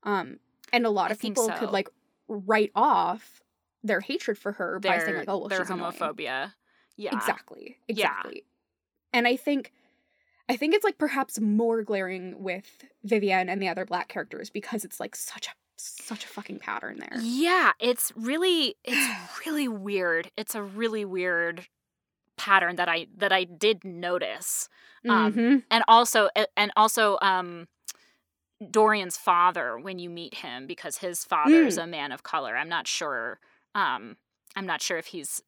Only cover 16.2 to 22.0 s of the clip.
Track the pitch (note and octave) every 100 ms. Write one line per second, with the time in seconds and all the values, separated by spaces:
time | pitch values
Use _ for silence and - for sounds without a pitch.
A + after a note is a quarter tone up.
16.2 | - - G3+ G3+ - - G#2+ - - -
17.2 | A3+ B3+ E4 F#4 B3 - A#3+ B3 - -
18.2 | A3+ D4+ F#4 E4+ C4 - - C4+ C4+ G3+
19.2 | F3+ - D#4+ D4+ C4+ G#3+ G3 G3+ F3 E3
20.2 | E3+ - G#3+ A3 G3+ G3 A#3 A3 G3+ F#3
21.2 | F3+ E3+ E3+ E3+ F3+ _ _ _